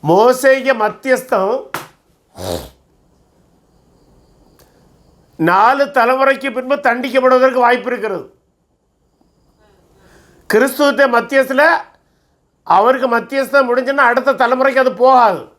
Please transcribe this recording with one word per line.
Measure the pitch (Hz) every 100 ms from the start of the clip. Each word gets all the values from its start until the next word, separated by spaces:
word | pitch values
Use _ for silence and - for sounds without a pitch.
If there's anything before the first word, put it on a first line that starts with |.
| 151
மோசேய | 175 233 247 269 269 262
மத்தியஸ்தம் | 254 214 - 262 254 254 220 190 247 - - - _ _ _ _ - 92 85 - _ _ _ _ _ _ _ _ _ _ _ _ _ _ _ _ _ _ _ _ _ _ _ _ _ _ _
நாலு | 165 185 220 277
தலைமுறைக்கு | 277 277 233 262 269 269 277
பின்பு | 226 254
தண்டிக்கப்படுவதற்கு | 285 277 240 262 254 254 254 262 254
வாய்ப்பு | 240 247 220
இருக்கிறது. | 247 214 185 135 _ _ _ _ _ _ _ _ _ _ _ _ _ 214 _ _ _ _ _ _ _ _
கிறிஸ்துவத்தை | 208 262 262 285 247 277
மத்தியஸ்தல | 240 233 277 262 262 311 330 - _ _ _ _ _ _ _
அவருக்கு | - 175 226 262 254 233
மத்தியஸ்தம் | - 269 262 277 262 247
முடிஞ்சுன்னா | 254 277
அடுத்த | 254 240 262
தலைமுறைக்கு | 262 240 254 269 262
அது | 262
போகாது. | 190 254 262 226 170 -